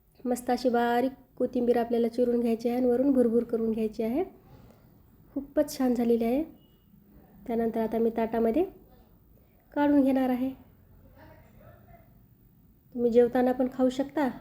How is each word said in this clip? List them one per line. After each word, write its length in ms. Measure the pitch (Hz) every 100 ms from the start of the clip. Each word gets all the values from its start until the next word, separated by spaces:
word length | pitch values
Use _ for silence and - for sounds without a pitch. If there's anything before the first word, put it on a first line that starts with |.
| _ _
मस्त 300 | 247 240 247
अशी 180 | 247 254
बारीक 420 | 233 240 240 262 - - -
कोथिंबीर 400 | 247 247 240 240
आपल्याला 300 | 233 233 233
चिरून 320 | 233 240 240
घ्यायची 300 | 233 226 233
आहे 80 | 240
आणि 100 | 247
वरून 240 | 240 277
भुरभुर 320 | 254 240 233
करून 280 | 233 226 226
घ्यायची 320 | 220 220 214
आहे. 200 | 220 269 381 - - - - - - _ _ - - 277
खूपच 420 | 277 302 294 -
छान 160 | 254
झालेली 320 | 233 233 233 226
आहे. 180 | 269 320 - _ _ _ - _ - - - -
त्यानंतर 340 | 233 233 226
आता 160 | 220 226
मी 120 | 226 226
ताटामध्ये 460 | 226 226 233 254 381 - - - - _ _ - _ _ _
काढून 300 | 294 285 285
घेणार 260 | 269 262 254
आहे. 200 | 247 262 262 - - _ - - - - - - - - - - - - - - _ _ _ - _ _ 247
तुम्ही 160 | 240
जेवताना 400 | 233 240 254 247
पण 160 | 254 254
खाऊ 160 | - 254
शकता 400 | 254 277 320 269 -